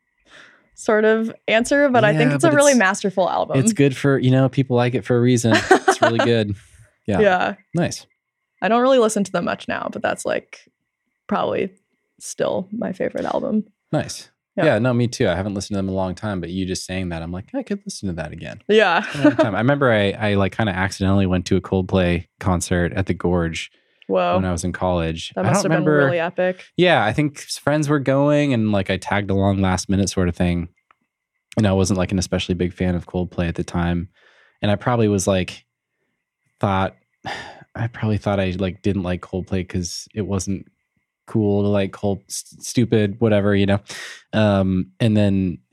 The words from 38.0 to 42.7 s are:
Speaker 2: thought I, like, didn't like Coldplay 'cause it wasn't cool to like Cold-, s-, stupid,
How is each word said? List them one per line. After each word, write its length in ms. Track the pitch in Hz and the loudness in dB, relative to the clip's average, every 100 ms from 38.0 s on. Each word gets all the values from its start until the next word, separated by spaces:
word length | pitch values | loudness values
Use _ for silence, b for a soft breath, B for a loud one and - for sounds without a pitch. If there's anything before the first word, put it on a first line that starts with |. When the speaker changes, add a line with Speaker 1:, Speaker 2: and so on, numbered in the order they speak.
| 110 104 | -2 -2
Speaker 2:
thought 220 | - 101 | -2 -2
I, 160 | 95 90 | -2 -2
like, 240 | 98 90 | -6 -4
didn't 220 | 104 98 | -4 -2
like 180 | 90 90 | -2 -6
Coldplay 480 | - 92 87 95 90 | -8 -10 -4 -4 -4
'cause 380 | 95 85 - - - | -6 -6 -10 -12 -8
it 60 | 90 | -4
wasn't 400 | 98 95 95 - _ _ _ _ _ - | -4 -4 -8 -10 _ _ _ _ _ -6
cool 340 | 113 104 101 | -2 0 2
to 60 | 101 | 2
like 240 | 101 98 | 0 -2
Cold-, 320 | - 101 98 - | -4 -4 -4 -8
s-, 260 | - - - | -14 -14 -16
stupid, 580 | - | -8